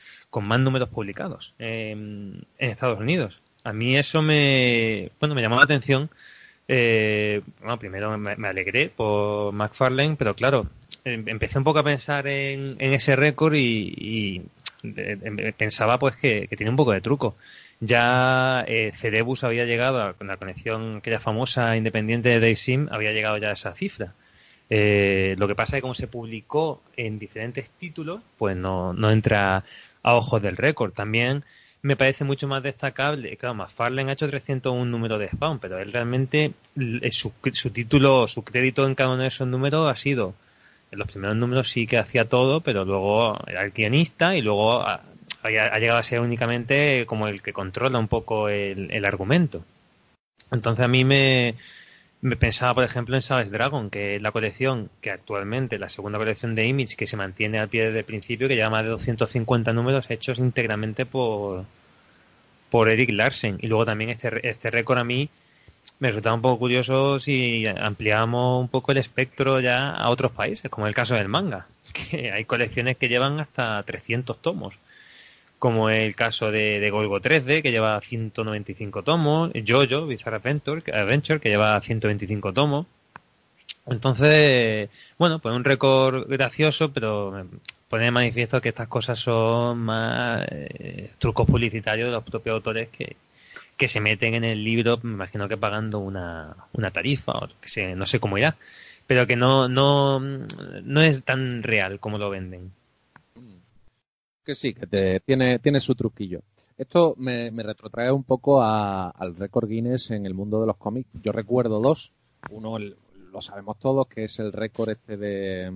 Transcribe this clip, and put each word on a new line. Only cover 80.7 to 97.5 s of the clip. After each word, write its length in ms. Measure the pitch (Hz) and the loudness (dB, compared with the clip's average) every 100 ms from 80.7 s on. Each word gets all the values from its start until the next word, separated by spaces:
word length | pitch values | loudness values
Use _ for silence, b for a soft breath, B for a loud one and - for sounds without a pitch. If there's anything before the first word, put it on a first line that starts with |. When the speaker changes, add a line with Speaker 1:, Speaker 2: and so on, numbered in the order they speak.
| 156 - | -6 -4
Speaker 1:
Adventure, 480 | 107 101 139 - 156 | -2 2 2 2 0
que 80 | 117 | 4
lleva 320 | 104 107 104 | 4 4 2
ciento 280 | - 113 107 | 0 -2 0
veinticinco 440 | 101 95 104 98 | -2 -2 -4 -2
tomos. 340 | 95 147 143 180 _ _ - _ _ _ _ - - - | 2 2 0 -4 _ _ -20 _ _ _ _ -16 -14 -6
Entonces, 1040 | 120 135 120 147 151 147 127 113 107 101 b b _ | 0 0 4 8 8 8 6 4 0 -4 b b _
bueno, 200 | 170 160 | 2 2
pues 160 | 113 | -2
un 100 | 123 | 0
récord 640 | 135 135 135 135 131 131 - | 2 4 6 6 4 2 -4
gracioso, 640 | 135 131 - 156 - 156 | -2 -2 2 2 2 -2
pero 540 | 139 110 104 98 98 90 - - _ _ | 0 -2 -2 -4 -6 -12 -14 -20 _ _
pone 160 | 113 | 0
de 60 | 117 | 2
manifiesto 500 | 120 120 117 113 131 | 4 2 0 0 0
que 80 | 120 | -2
estas 180 | - 117 | -4 -4
cosas 320 | 120 110 113 | -4 -2 -4
son 600 | - 113 113 117 120 117 | 0 2 2 2 0 -2
más, 680 | 113 110 113 120 123 113 50 | -2 -2 -2 -2 -2 -2 -4
eh, 600 | 73 71 - - - - - | -8 -12 -12 -12 -12 -16 -4
trucos 280 | 120 110 120 | -2 4 4
publicitarios 640 | 123 117 110 107 110 120 | 4 2 -2 -2 -2 -2
de 40 | |
los 100 | 117 | -4
propios 320 | - 113 117 | -6 -8 -4
autores 340 | 110 117 113 113 | -4 -2 -6 -8
que, 280 | - - - _ B B B B - | -10 -12 -12 _ B B B B -2
que 120 | 131 | -2
se 120 | - | 0
meten 340 | 104 107 113 | 0 0 0
en 100 | 117 | 0
el 180 | 113 107 | 0 -2
libro, 360 | 107 113 117 120 | 0 2 2 0
me 100 | 117 | -2
imagino 360 | 101 92 107 101 | -8 -8 -6 -6
que 80 | 104 | -2
pagando 420 | 107 104 110 107 | -2 -2 -4 -4
una, 560 | 98 98 87 82 78 80 - | -6 -8 -8 -10 -14 -20 -10
una 180 | - 98 | -6 -4
tarifa, 420 | - 101 143 - | -2 -2 -2 -2
o 160 | - - | -6 -8